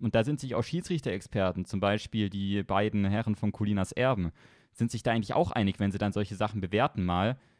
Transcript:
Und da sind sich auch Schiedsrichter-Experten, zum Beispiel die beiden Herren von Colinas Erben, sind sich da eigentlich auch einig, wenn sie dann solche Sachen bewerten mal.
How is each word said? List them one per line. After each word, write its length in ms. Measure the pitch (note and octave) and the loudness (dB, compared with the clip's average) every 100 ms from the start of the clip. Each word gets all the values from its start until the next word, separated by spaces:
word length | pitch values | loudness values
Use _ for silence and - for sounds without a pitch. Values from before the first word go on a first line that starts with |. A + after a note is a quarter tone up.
Und 140 | A2+ | 0
da 80 | A2+ | 2
sind 160 | A2+ D3 | 2 0
sich 160 | C3 | -2
auch 80 | A2+ | -2
Schiedsrichter-Experten, 1000 | A2+ E3+ - E3+ C3 G2 - G#2+ F#2+ F2+ | -2 -2 -2 -2 -2 -4 -4 0 0 0
zum 160 | F#2 G2 | -4 -2
Beispiel 500 | G2 G#2 - A2+ G2+ | 0 0 -2 -2 -2
die 320 | G2 G2 G2+ | -2 -2 0
beiden 420 | F#2+ G2 G#2+ G#2 | 0 0 2 2
Herren 300 | G2 G#2 A2+ | 2 2 0
von 160 | G#2 G#2+ | 0 -2
Colinas 400 | - G#2 G2+ F#2 | 0 0 0 0
Erben, 400 | - B2+ A#2 E2+ - - - _ | 0 0 2 -2 -6 -16 -20 _
sind 200 | - A#2 | -2 -2
sich 100 | A2+ | 0
da 80 | B2 | 0
eigentlich 240 | A2+ G2+ | 0 0
auch 160 | B2+ E3+ | 0 0
einig, 300 | - G2+ F#2 | 2 0 2
wenn 100 | G2+ | 0
sie 80 | F#2+ | 0
dann 140 | G#2 | -2
solche 240 | G2+ G#2 G2 | -2 -4 -2
Sachen 240 | G#2 A2 | -4 -2
bewerten 440 | F2 G#2 C#3 - | 0 2 2 0
mal. 320 | F2+ F2+ G#2 C3 _ _ | 0 2 2 -2 _ _